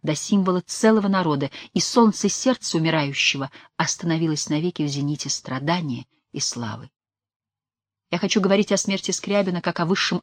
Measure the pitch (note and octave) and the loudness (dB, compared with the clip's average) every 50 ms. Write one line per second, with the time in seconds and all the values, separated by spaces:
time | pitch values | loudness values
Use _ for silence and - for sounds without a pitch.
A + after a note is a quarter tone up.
0 | - D#3 D3+ - - - G#3 G3+ F#3 F#3 F3+ F3+ - - - - - A3 A3 A3 | -4 -4 -2 -2 0 2 2 2 4 2 2 0 -2 -4 -2 2 4 4 4 4
1 | G3+ G3 G3 F#3+ F3+ D#3+ D3 C#3 C#3+ C3+ - - - - - F3 - - - B3 | 4 2 2 2 2 2 2 0 0 -4 -6 -10 -16 -6 -2 -2 -2 2 4 6
2 | A#3 A3 G3+ - - G3 - - - C4 B3+ - - - - E3 D#3+ D#3+ D#3+ D#3 | 6 6 4 4 0 -2 -2 0 0 0 0 0 -2 -2 0 0 2 2 2 2
3 | C#3+ C#3 C#3 - - - - C#3 C3+ C#3 - - - - _ - E3 - - - | 0 0 -2 0 0 0 0 -2 -4 -8 -10 -14 -20 -8 _ -2 -2 -2 -2 -2
4 | - E3+ D#3+ D#3+ E3 D#3+ D#3 D3 - - D3+ D3+ D#3+ F3+ - - D3+ C#3+ C#3 C#3+ | -2 0 0 2 2 0 0 -2 -2 -2 -2 0 0 -2 -2 -2 -2 -2 -2 -2
5 | C#3+ C#3+ D3+ C#3+ - C#3+ - - - - B2+ C3 C#3 D#3 E3+ F3+ E3 C#3+ B2 A2+ | -2 -2 -4 -4 -4 -6 -6 -6 -6 -8 -8 -4 -2 -2 -2 0 -2 -4 -6 -6
6 | - - _ _ _ _ - - - - - A#2+ A#2 G#2+ A2 A#2 - - _ _ | -8 -14 _ _ _ _ -10 -6 -6 -6 -4 -6 -6 -8 -8 -10 -12 -18 _ _
7 | _ _ _ _ _ _ _ _ _ _ _ _ _ _ _ _ _ _ _ _ | _ _ _ _ _ _ _ _ _ _ _ _ _ _ _ _ _ _ _ _
8 | _ _ E3+ E3+ - F#3 - G#3 F#3 F#3+ G3 G3+ G3+ - G3+ F#3+ - - G3 F#3+ | _ _ -4 -2 -2 0 0 2 4 4 4 4 4 2 0 0 0 -2 -4 -2
9 | - - F3+ - - G3 G3+ G3+ G3 F#3 F3+ F3 - F3 E3+ - E3+ D#3+ G3 - | -4 -4 -6 -4 -4 0 0 0 0 0 -2 -2 -2 -2 -2 0 0 0 2 0
10 | - - - F3 | 0 0 -2 -2